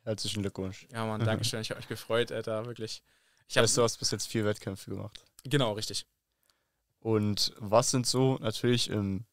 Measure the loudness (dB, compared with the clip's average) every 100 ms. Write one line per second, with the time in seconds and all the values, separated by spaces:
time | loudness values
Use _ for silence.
0 | -4 -4 -2 -2 -2 -4 -6 -8 -10 -6
1 | -4 0 0 2 0 -2 -4 -8 -8 -10
2 | 0 2 2 -2 -4 -4 -6 -8 -10 -12
3 | _ _ _ _ -2 4 4 6 4 4
4 | -2 -2 -2 0 0 -2 -4 -10 -8 -10
5 | -10 -14 _ -18 -2 0 0 -2 -6 -8
6 | -10 _ _ _ _ _ _ _ _ _
7 | 0 2 2 2 0 -2 2 4 4 2
8 | 2 4 4 2 -2 0 2 2 2 0
9 | 0 -2 -6